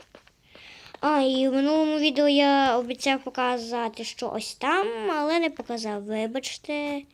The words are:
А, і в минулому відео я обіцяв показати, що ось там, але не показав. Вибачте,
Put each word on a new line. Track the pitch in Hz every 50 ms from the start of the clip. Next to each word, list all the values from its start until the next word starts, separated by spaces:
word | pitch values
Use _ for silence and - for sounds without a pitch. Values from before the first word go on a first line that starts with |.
| - _ _ - _ - _ _ _ _ - - - - - - - - - -
А, | - 294 302 294
і | 269 262 262 262 262 269
в | 254
минулому | 269 277 285 311 311 311 311 302 302
відео | 294 311 269 269 294 294
я | 285 285 285 285 277 277 269 269 233
обіцяв | 240 247 240 262 254 - 277 269 262
показати, | 269 262 - - 254 247 247 247 226 226 240 240 233 226 220 - 226
що | - - - 254 226 -
ось | 220 220 - -
там, | - - 269 320 370 392 427 466 453 440 403
але | 339 302 294 302 320 339
не | 339 320
показав. | - - 240 - 240 233 220 220 208 208 202
Вибачте, | 208 220 214 220 226 226 269 254 - - - - - 294 294 294 294 285 285 285 -